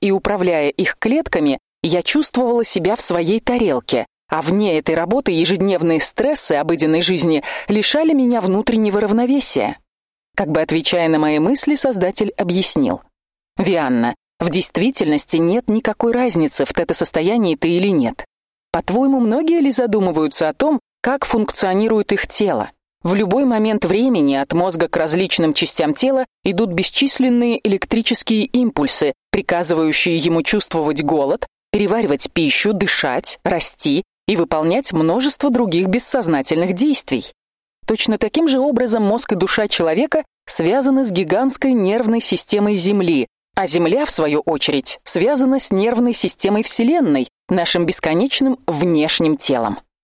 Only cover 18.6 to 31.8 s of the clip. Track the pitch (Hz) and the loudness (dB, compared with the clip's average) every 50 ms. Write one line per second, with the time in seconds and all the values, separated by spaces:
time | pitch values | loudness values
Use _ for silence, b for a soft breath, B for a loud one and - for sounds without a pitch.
18.6 | _ _ - - - - 180 240 269 277 269 262 233 214 220 277 330 320 339 339 | _ _ -6 -6 -4 0 0 2 2 2 2 2 2 2 0 0 0 2 2 2
19.6 | 277 277 247 - 247 226 202 214 196 185 156 156 156 156 - - 165 156 - - | 2 2 2 2 0 2 2 2 0 0 0 0 0 0 0 0 -2 -2 0 0
20.6 | 269 311 311 233 _ _ _ _ - 247 269 269 - - - 226 214 - - - | 0 0 0 -2 _ _ _ _ -4 -4 -2 -2 -2 -2 0 0 0 0 -2 -2
21.6 | - 190 185 196 220 226 220 214 208 - 202 196 - - - - 214 196 151 110 | 0 0 2 2 2 2 2 0 0 0 -2 -2 -2 -4 -2 0 0 0 0 -2
22.6 | 107 - - _ _ _ _ _ - 170 185 202 220 180 202 262 285 254 233 214 | -4 -6 -10 _ _ _ _ _ -2 -2 0 0 0 0 2 2 2 2 2 2
23.6 | 214 220 214 214 - 165 190 214 247 269 240 185 147 139 139 135 139 - - 170 | 0 0 0 0 0 0 2 2 2 2 2 2 2 2 2 0 -2 -2 0 0
24.6 | 175 190 170 165 170 - - 170 160 160 151 180 190 180 - - 170 156 147 - | 0 0 0 0 -2 0 0 -2 -2 0 0 -2 -2 -2 0 0 0 0 0 0
25.6 | 175 - - - 160 294 294 - 262 262 269 262 254 - _ _ - 196 185 175 | -2 -2 0 0 0 0 0 0 2 2 2 0 -2 -4 _ _ -4 -2 0 0
26.6 | 226 196 170 175 190 - - - 277 269 - - 254 262 240 240 240 240 233 - | -2 -2 0 -2 -2 -2 0 0 0 0 2 2 2 2 2 2 2 2 0 0
27.6 | - 214 196 190 - - 233 226 226 - 233 - - - 226 214 208 - - 247 | 0 0 -2 -2 -2 -2 -2 -2 0 0 -2 -2 0 0 0 0 0 0 0 0
28.6 | 247 220 - - 147 135 - - 156 143 - _ _ - - 196 - - 175 170 | 0 0 0 0 -2 0 0 0 0 0 -2 _ _ -4 -4 -4 -2 0 -2 0
29.6 | 180 160 175 156 160 156 151 - - 180 170 165 139 170 165 165 151 - - 208 | 0 0 0 2 2 0 0 0 0 0 0 0 0 0 0 0 0 0 0 0
30.6 | - - - 165 151 151 151 143 156 147 160 151 139 139 175 - - - _ _ | -2 0 -2 -2 0 0 -2 -2 0 0 0 0 2 0 0 -2 -4 -10 _ _
31.6 | _ - - 208 | _ -4 -2 0